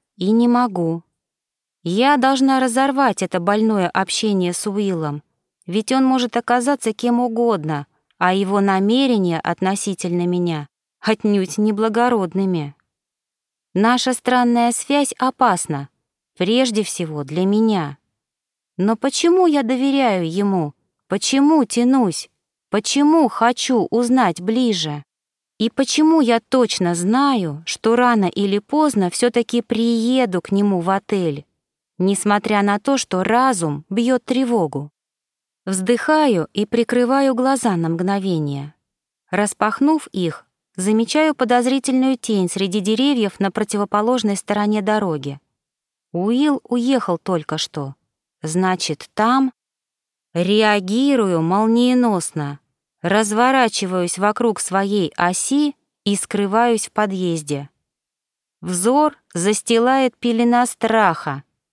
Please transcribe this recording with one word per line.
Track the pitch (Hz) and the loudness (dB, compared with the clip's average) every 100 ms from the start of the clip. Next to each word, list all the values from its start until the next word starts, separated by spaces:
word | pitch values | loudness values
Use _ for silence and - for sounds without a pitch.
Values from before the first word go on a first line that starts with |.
| _ - | _ -4
и | 185 | 0
не | 226 240 | 2 4
могу. | 240 247 180 165 165 - _ _ _ _ _ _ _ | 2 0 -2 -4 -4 -10 _ _ _ _ _ _ _
Я | 165 190 269 294 | -4 0 2 2
должна | 262 269 269 262 | 2 2 2 2
разорвать | 254 233 277 269 262 190 | 0 0 0 2 0 0
это | 190 175 | -4 -2
больное | 175 214 220 208 175 | 0 2 2 0 0
общение | - 190 - 220 196 175 | -2 -4 -2 0 0 0
с | 175 214 | -2 -6
Уиллом, | 196 196 170 151 147 - _ _ _ - | -4 -4 -4 -4 -8 -12 _ _ _ -6
ведь | 202 214 | -6 -2
он | 262 262 | 0 2
может | 262 247 233 | 2 0 -2
оказаться | - 247 240 277 226 | 0 0 0 -2 -4
кем | 214 240 240 | -4 -2 0
угодно, | 247 226 233 196 151 147 139 _ _ - | -2 0 0 0 -2 -6 -8 _ _ -4
а | 180 | 0
его | 190 190 202 | 0 0 0
намерения | 196 190 202 254 269 220 180 165 | 2 2 2 2 2 2 0 -2
относительно | - 175 190 196 202 180 175 175 175 | -4 -2 -2 -2 -6 -6 -4 -2 -2
меня | 180 175 156 143 _ _ _ | -2 -2 -4 -10 _ _ _
отнюдь | - 214 214 202 185 - | -4 -2 0 0 0 -2
неблагородными. | 214 208 220 214 247 226 175 185 190 175 143 - _ _ _ _ _ _ _ _ _ 185 | -2 0 -2 0 0 0 -2 -2 -2 -2 -6 -12 _ _ _ _ _ _ _ _ _ 0
Наша | 220 247 254 | 2 2 0
странная | 247 - 247 240 240 233 | -2 0 2 2 2 2
связь | 233 - 285 277 - | -2 -2 0 0 -2
опасна, | 254 - 220 180 - 143 139 _ _ _ _ - | -4 0 0 0 -2 -8 -8 _ _ _ _ -4
прежде | 185 240 254 214 | 0 2 2 -2
всего | 196 - 160 151 135 | -4 -6 -6 -6 -6
для | 160 190 | -2 0
меня. | 208 220 196 143 143 _ _ _ _ _ _ _ - | 2 2 0 -4 -10 _ _ _ _ _ _ _ -4
Но | 196 226 | -2 0
почему | 277 - 339 359 359 | -2 0 2 4 4
я | 294 | 2
доверяю | 226 254 277 277 247 190 165 | 0 0 0 2 2 0 -2
ему? | 180 202 190 147 - _ _ _ | -2 0 0 -2 -8 _ _ _
Почему | - - 269 285 311 240 | -4 0 2 4 4 2
тянусь? | 240 247 269 208 - - _ _ _ _ | 0 2 2 0 -2 -10 _ _ _ _
Почему | 208 - 277 294 330 254 | -4 -2 2 4 4 2
хочу | - 233 240 - 247 - | 2 0 0 0 0 2
узнать | 226 240 262 202 175 | 0 2 2 2 0
ближе? | 180 226 240 185 156 147 - _ _ _ _ - | -2 0 0 0 -4 -8 -12 _ _ _ _ -6
И | 220 | -4
почему | - 269 - 311 320 | -2 -2 2 4 4
я | 240 226 | 4 0
точно | - 262 226 - 175 170 | 0 0 0 0 -2 0
знаю, | 180 247 285 247 165 147 165 | 0 2 2 0 -2 -6 -10
что | - 220 240 | -4 0 2
рано | 247 226 185 | 4 4 2
или | - 196 202 | 0 -2 -2
поздно | - 302 302 214 180 | 0 2 2 2 0
все-таки | - 240 240 233 240 | 0 0 0 0 -2
приеду | - 214 233 233 226 262 240 175 | -2 0 0 0 2 2 0 -2
к | - | 0
нему | 196 202 185 | 0 2 0
в | 170 | 0
отель, | 196 - 196 170 143 - _ _ _ _ - | -2 -2 -2 -2 -4 -10 _ _ _ _ -2
несмотря | 185 196 208 208 - 208 | 0 0 0 0 2 0
на | 202 208 | 2 0
то, | 277 269 | 0 -2
что | - 185 185 | -2 -2 0
разум | 240 262 202 160 147 - | 2 2 0 -4 -6 -6
бьет | 196 233 254 | -2 0 0
тревогу? | - 254 254 233 156 135 147 _ _ _ _ _ _ _ 190 | 0 -2 0 0 -2 -4 -10 _ _ _ _ _ _ _ -8
Вздыхаю | 190 190 240 - 311 294 185 156 | -4 0 0 2 2 2 2 -2
и | - 208 | -4 -2
прикрываю | 233 226 247 247 269 269 240 | 0 0 0 2 2 2 0
глаза | 254 269 226 175 | 0 0 0 0
на | 165 | -2
мгновение. | 165 180 202 190 165 143 139 147 - _ _ _ _ _ | -2 -2 -2 -2 -2 -4 -6 -10 -18 _ _ _ _ _
Распахнув | - 208 - 208 - 285 311 - | -2 -2 -2 -2 0 2 0 -2
их, | 196 170 - - _ _ - | -4 -4 -6 -14 _ _ -6
замечаю | 190 220 233 302 311 294 | 0 0 2 2 0 0
подозрительную | 240 247 247 269 277 262 262 262 | 0 2 2 0 0 0 2 0
тень | - 208 180 | -2 0 0
среди | 190 196 208 | -2 -2 -2
деревьев | 190 220 277 254 202 - | 0 0 2 2 0 -2
на | 196 | -4
противоположной | - 214 208 202 208 214 254 214 196 | -2 -4 -4 -2 0 0 0 0 -4
стороне | - 208 208 214 | -4 -2 0 0
дороги. | 202 214 190 151 143 139 _ _ _ _ _ _ _ | 0 -2 -2 -4 -8 -12 _ _ _ _ _ _ _
Уилл | 170 196 247 302 277 | -4 -2 0 2 0
уехал | - 240 240 262 - 170 | -2 -2 0 0 0 -4
только | - 175 151 156 | -2 -4 -4 -6
что. | - 156 139 - _ _ _ _ | -6 -8 -10 -12 _ _ _ _
Значит, | 156 175 185 185 - 147 - | -6 -2 0 -2 -4 -8 -8
там... | - 220 262 262 - _ _ _ _ _ _ _ | -2 0 2 0 -4 _ _ _ _ _ _ _
Реагирую | 170 180 214 214 208 185 226 277 262 196 165 | -4 0 2 4 2 0 0 2 2 2 0
молниеносно, | 165 196 220 233 247 254 240 190 - 156 143 143 _ _ _ _ | 0 0 2 2 4 2 2 0 -4 -6 -8 -10 _ _ _ _
разворачиваюсь | 175 202 208 214 254 269 233 - 185 185 175 - | -2 0 0 0 2 2 0 -2 -4 -2 -4 -2
вокруг | 202 214 240 190 | -2 0 -2 -2
своей | - 190 196 208 170 - | -4 -2 0 0 -2 0
оси | 175 185 - 277 294 - _ _ | -2 -2 -2 0 0 -4 _ _
и | 202 202 | -4 -4
скрываюсь | - 202 196 214 240 220 - | -2 -4 0 2 2 0 -2
в | |
подъезде. | - 214 190 180 165 147 143 139 _ _ _ _ _ _ _ _ _ | -4 -2 -2 -2 -4 -4 -8 -8 _ _ _ _ _ _ _ _ _
Взор | 170 175 214 277 302 - _ | -8 -2 0 2 0 -2 _
застилает | 170 190 214 - 226 247 269 262 - | -4 -2 -2 0 0 2 2 0 -2
пелена | 240 226 240 240 247 | -2 0 2 2 0
страха, | - 220 220 196 160 151 139 - _ _ | -2 0 2 2 0 -6 -8 -12 _ _